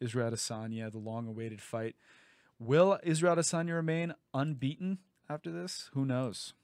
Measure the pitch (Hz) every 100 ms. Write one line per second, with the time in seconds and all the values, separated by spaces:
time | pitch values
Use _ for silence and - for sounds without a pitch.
0 | 123 127 117 113 - 110 110 113 110 110
1 | 107 113 117 110 113 104 - 117 113 -
2 | _ - - _ _ - 117 147 190 196
3 | 170 160 175 170 160 170 170 165 160 165
4 | 170 - _ 135 147 139 135 156 185 190
5 | _ _ - 151 170 170 180 - - 135
6 | 135 127 127 95 - -